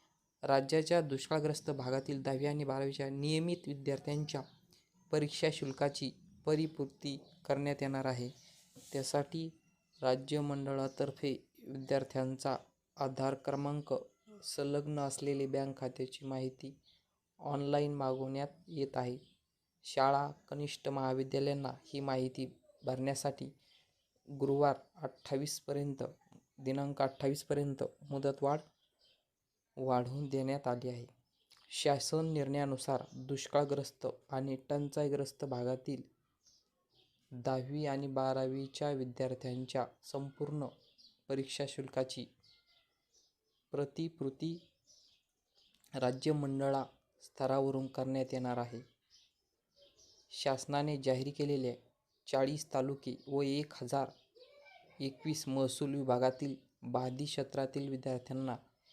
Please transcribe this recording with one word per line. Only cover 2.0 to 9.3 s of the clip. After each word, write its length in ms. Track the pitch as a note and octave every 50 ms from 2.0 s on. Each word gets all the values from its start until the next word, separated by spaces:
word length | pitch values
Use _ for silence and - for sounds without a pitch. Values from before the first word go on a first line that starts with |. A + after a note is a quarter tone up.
| C3+ - C#3+ C3+ C3+
दहावी 240 | C#3 C3+ C3 C#3+
आणि 180 | D3 D3 D3+ D3
बारावीच्या 460 | C#3 C3+ C3+ C#3 C#3 C#3 - C#3 C3+
नियमित 460 | C#3 C#3 C#3+ D3+ D#3 D#3+ E3 F3 F3 F3 -
विद्यार्थ्यांच्या 760 | - C#3+ C#3 C#3 C#3 C#3 C3+ - D3 D3 D3 D3+ D3+ - C#3+ C3 - - - _ _ - - _ _ _ _ _ _
परीक्षा 380 | - D#3 D3+ D3 - - - D#3 D3+
शुल्काची 580 | - - C3+ C3 - C#3+ C#3+ D3+ - C#3+ C3 - - - - - - -
परिपूर्ती 720 | D#3 D#3 D#3 D#3+ D#3 D#3 - C#3+ C3+ - - - D3 C3+ C#3 - - - - - -
करण्यात 280 | C#3 C#3 C#3+ C#3+ C#3+ C#3
येणार 240 | C#3+ C#3 C3+ C3+ C3+
आहे. 240 | C3+ B2+ B2 B2 B2 - - - - - - - - - - - - -
त्यासाठी 560 | C#3 C3+ - - C#3+ C#3+ C#3+